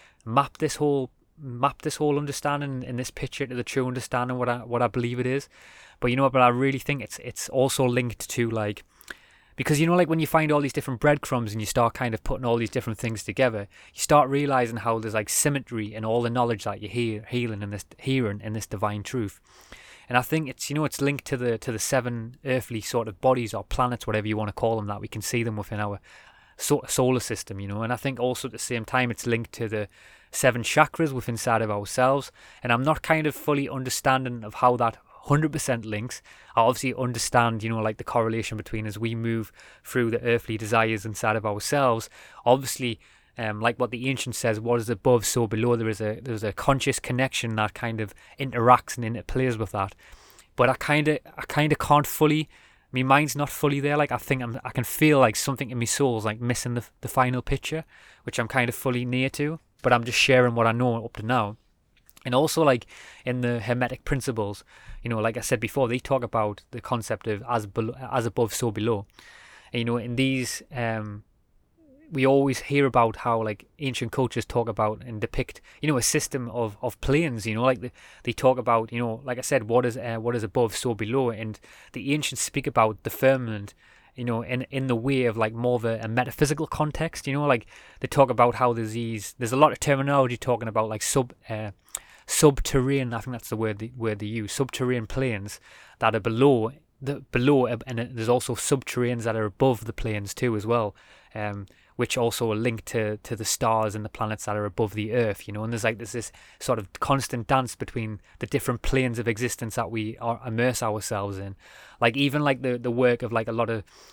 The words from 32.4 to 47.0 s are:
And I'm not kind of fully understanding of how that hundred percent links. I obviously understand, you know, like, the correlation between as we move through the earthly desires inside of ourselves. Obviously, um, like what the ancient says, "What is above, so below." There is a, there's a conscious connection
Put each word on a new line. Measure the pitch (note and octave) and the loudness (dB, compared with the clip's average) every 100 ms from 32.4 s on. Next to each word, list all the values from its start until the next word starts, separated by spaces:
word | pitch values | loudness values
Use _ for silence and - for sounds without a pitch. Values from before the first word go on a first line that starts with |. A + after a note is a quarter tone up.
| - - | -20 -8
And | B2 | 0
I'm | A#2+ | 2
not | C#3 D#3 | 2 0
kind | - D#3+ D3 | 2 2 2
of | |
fully | - - C#3+ C#3 | -2 0 0 0
understanding | C3+ B2+ - C#3 C3 B2+ A#2+ | -4 -6 -2 2 2 0 -8
of | G#2+ | -10
how | - B2+ B2 | 2 4 4
that | A#2 - _ - | 2 -2 _ -8
hundred | - C#3+ D#3 | 2 4 4
percent | C#3 - A#2+ | 0 -2 -2
links. | A2+ G#2 A#2+ - - - - - | -2 -6 -6 -10 -18 -20 -4 4
I | |
obviously | A2+ B2 C3+ | 4 4 -2
understand, | B2 B2 A#2 - B2+ A#2 A2+ | -2 -2 -2 0 4 4 2
you | A2 | -2
know, | A2+ | -2
like, | G#2+ A2 | -2 -4
the | |
correlation | - A#2+ A2+ A2+ G#2+ G#2+ | -2 0 0 0 -4 -8
between | - A2 G#2+ | -6 -6 -6
as | G#2 | -4
we | A2+ | -4
move | A2+ A2+ A2+ G#2+ - - - | -2 -2 -2 -4 -12 -20 -20
through | - C3 A#2 | -4 0 2
the | A2+ | 0
earthly | B2 A#2+ - A2 | 2 0 0 -6
desires | G#2+ A2+ A2+ A2 | 0 2 4 0
inside | A2+ G#2 A2+ A2 | -4 -4 0 0
of | |
ourselves. | G#2+ G#2 - C#3+ C3+ A2+ - - - - - | 0 -4 -2 2 2 2 -2 -14 -20 -2 4
Obviously, | C3 C3 - B2+ A2+ _ _ _ - | 4 2 -4 -4 -6 _ _ _ -8
um, | A2 G#2+ | -6 0
like | A2+ A#2 | 0 0
what | B2 | -2
the | A#2+ C3 | -2 -4
ancient | C3 - A2+ | -2 -4 -2
says, | A#2+ G#2+ | -2 0
"What | A#2 A#2+ | 0 0
is | A2 | 0
above, | A2 C3+ A#2+ G#2 | 0 4 4 4
so | B2 A2+ | 0 0
below." | A2 A#2 A#2 | 2 2 2
There | A2 | 0
is | G#2+ | -2
a, | A2 A2 | -4 -4
there's | C3 A2 | -6 -4
a | G#2+ | -4
conscious | - - C3+ C#3 | -2 0 2 2
connection | C3 | -2